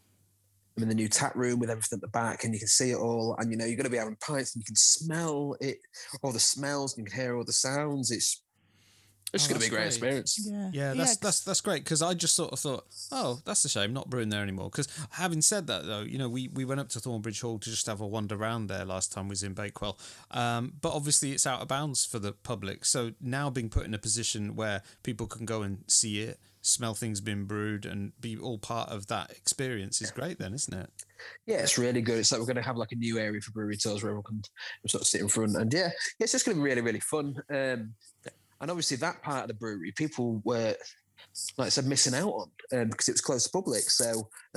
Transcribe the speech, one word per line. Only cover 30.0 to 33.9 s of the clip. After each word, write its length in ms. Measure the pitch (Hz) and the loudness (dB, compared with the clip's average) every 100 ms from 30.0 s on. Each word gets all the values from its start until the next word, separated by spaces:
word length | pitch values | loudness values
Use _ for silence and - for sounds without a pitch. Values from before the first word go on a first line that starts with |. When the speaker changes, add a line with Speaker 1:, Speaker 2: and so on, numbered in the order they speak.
Speaker 2:
is 100 | - | -2
great 260 | - 151 - | -4 -6 -6
then, 160 | 95 | -6
isn't 180 | 120 - | -4 -4
it? 180 | 92 - - - - - - | -4 -8 -12 -20 -16 -16 -14
Speaker 1:
Yeah, 120 | - 208 | -2 2
it's 200 | - - | 4 4
really 240 | 120 123 | 4 4
good. 160 | 113 113 | 2 4
It's 120 | 107 | 4
like 100 | 123 | 2
we're 60 | 117 | 0
gonna 160 | 123 | -2
have, 140 | 117 120 | -2 -4
like, 140 | 110 | -4
a 40 | 120 | -2
new 220 | 117 113 | 0 0
area 220 | 107 107 | 0 -2
for 80 | 104 | -6
brewery 260 | 107 104 101 | -4 -4 0
tours 260 | 113 | 0